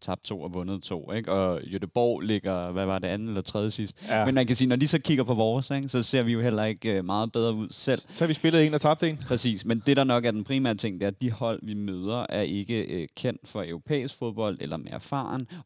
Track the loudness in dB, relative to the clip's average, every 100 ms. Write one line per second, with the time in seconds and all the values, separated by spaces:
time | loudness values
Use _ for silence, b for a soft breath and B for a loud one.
0 | -6 -6 -6 -8 -6 -6 -4 -6 -6 -8
1 | -4 -6 0 2 2 0 -4 -6 -2 2
2 | 2 2 0 0 0 -2 -2 -2 0 0
3 | -2 -4 -4 -4 -4 -2 -2 -2 -6 -8
4 | -2 2 4 4 4 4 4 4 4 2
5 | 2 2 2 2 2 2 -2 -4 -2 -2
6 | 2 2 2 2 2 2 0 -2 0 0
7 | 0 -2 0 0 0 0 -4 -4 0 0
8 | -2 -2 0 2 4 6 6 4 4 4
9 | 2 -2 -2 0 0 0 0 0 4 4
10 | 6 4 2 0 -2 0 2 0 -2 -2
11 | -2 0 -2 -2 -2 -2 -6 -6 -4 -4
12 | -2 -2 -2 -2 0 -2 -2 -2 -2 -4
13 | -6 -4 -4 -4 -8 -8 -6 -8 -4 -2
14 | -2 -6 -6 -2 -2 -2 -6 -6 -8 -12
15 | -6 -6 -4 -6 -8 -12